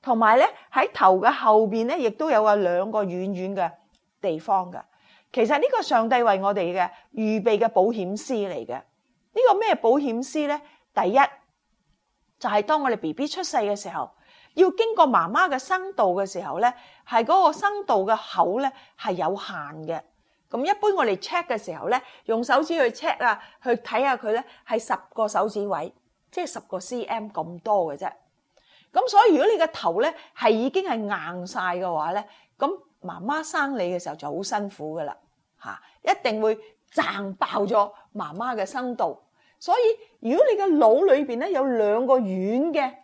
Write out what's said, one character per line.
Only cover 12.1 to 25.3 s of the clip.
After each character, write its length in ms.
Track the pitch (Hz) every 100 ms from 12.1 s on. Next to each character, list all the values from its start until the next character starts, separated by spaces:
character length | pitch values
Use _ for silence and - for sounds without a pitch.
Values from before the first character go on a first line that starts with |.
| _ _ _
就 120 | -
係 120 | 208
當 220 | 208 302
我 80 | 269
哋 60 | 233
B 160 | -
B 120 | 151 294
出 160 | 370
世 140 | 359 285
嘅 180 | 208
時 160 | 202 196
候， 220 | 170 127 _ _ _ _ -
要 140 | 370
經 220 | 370 453
過 140 | 440 302
媽 240 | 214 165
媽 180 | 262 370
嘅 80 | 262
生 360 | - 370 381
道 140 | 381 202
嘅 180 | 180 196
時 120 | 180
候 180 | 175 160
呢， 140 | 240 247 - _ -
係 160 | 254
嗰 200 | 247 370
個 100 | 330
生 320 | - 403 415 392
道 140 | 220
嘅 180 | 190 220
口 420 | - 185 170 214
呢， 100 | 277 - _ _
係 140 | 226
有 200 | 180 160 196
限 180 | - 185 147 156 156
嘅。 140 | 165 _ _ _ _ _
咁 160 | 233 294
一 80 |
般 180 | 403 415 392
我 80 | 247
哋 100 | 190
check 320 | - 349 339
嘅 100 | 226
時 160 | 196
候 140 | 160 160
呢， 100 | 254 - - -
用 180 | 226
手 180 | 240 262
指 160 | 311 330
去 280 | 247 226 320
check 200 | - 247
啊， 160 | 208 - _
去 60 | 254
睇 320 | 247 - 233
下 160 | 277 240
佢 160 | 220
呢， 100 | 226 254 - -
係 100 | 226
十 160 | - 233 -
個 120 | -
手 220 | 208